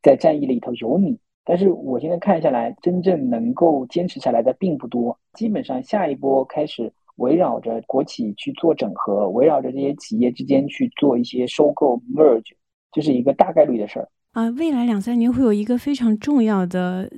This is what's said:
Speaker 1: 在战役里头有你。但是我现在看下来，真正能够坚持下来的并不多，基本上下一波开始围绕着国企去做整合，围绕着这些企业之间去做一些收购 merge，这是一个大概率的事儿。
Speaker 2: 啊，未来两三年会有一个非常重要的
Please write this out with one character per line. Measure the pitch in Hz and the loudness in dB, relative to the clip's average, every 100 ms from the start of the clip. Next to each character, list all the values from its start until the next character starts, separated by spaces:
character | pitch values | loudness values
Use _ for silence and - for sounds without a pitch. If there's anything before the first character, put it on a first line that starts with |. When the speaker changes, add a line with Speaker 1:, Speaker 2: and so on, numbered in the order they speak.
Speaker 1:
在 | - | 4
战 | 131 165 151 | 4 4 2
役 | |
里 | 135 123 | 0 -2
头 | - | -4
有 | 120 113 175 | -6 -2 0
你。 | 185 117 _ _ | 0 -2 _ _
但 | - 175 | -2 2
是 | 196 | 2
我 | 175 139 123 | 2 -2 -4
现 | 156 | -2
在 | 175 | -2
看 | 208 170 | 0 0
下 | 156 | 2
来， | 123 117 - | 0 -2 -4
真 | - 180 | -2 0
正 | 180 170 131 | 0 0 0
能 | 120 117 | -2 -2
够 | 131 170 147 123 | 2 2 2 -2
坚 | 170 180 | -4 -4
持 | - | -4
下 | 131 | -2
来 | 117 | 0
的 | 117 | 0
并 | 127 190 147 | 0 -2 -4
不 | 120 | -4
多， | 120 120 - _ | -4 -4 -6 _
基 | - 220 | -8 -4
本 | 190 | -4
上 | - 127 | -6 -8
下 | 127 208 175 | -4 -2 -2
一 | |
波 | 139 135 135 | -2 0 0
开 | 131 - 151 | 0 -4 -6
始 | - 113 - _ - | -6 -10 -10 _ -4
围 | 123 | 0
绕 | 160 165 113 | 2 2 -2
着 | 117 113 - | -4 -6 -4
国 | 131 | -2
企 | 151 - 107 | -2 -4 -6
去 | 101 - | -6 -8
做 | 135 165 | -2 0
整 | 151 113 | 0 -2
合， | - - 101 101 | -4 -2 0 0
围 | 107 | 2
绕 | 151 143 | 2 2
着 | 131 | -2
这 | 131 | -4
些 | 139 147 | -4 -4
企 | - 110 | -4 0
业 | 123 | 0
之 | 120 | 0
间 | 135 135 143 | 0 0 0
去 | - 123 - | -2 -4 0
做 | 143 120 | 0 2
一 | |
些 | 120 123 123 | -2 -4 -2
收 | - 147 | 2 2
购 | 143 143 123 123 | 2 0 0 -2
merge， | 139 147 113 110 _ _ _ _ | 4 4 4 0 _ _ _ _
这 | - | -4
是 | 147 | 0
一 | 127 | 0
个 | 131 | 2
大 | 135 139 | 2 4
概 | 160 | 4
率 | 147 120 | 2 0
的 | 104 | -6
事 | - | -8
儿。 | - _ _ | -12 _ _
Speaker 2:
啊， | 233 226 | -4 -4
未 | 240 330 | -2 -2
来 | 269 240 | 0 0
两 | 208 | 0
三 | 196 240 | 0 0
年 | 233 | 2
会 | 247 | 2
有 | 254 | 2
一 | 208 | 2
个 | 208 247 | 0 -2
非 | 285 | -2
常 | 269 233 214 | 0 0 0
重 | 285 285 | 2 2
要 | 220 202 | 2 2
的 | 180 180 180 185 190 | 0 -2 -4 -4 -8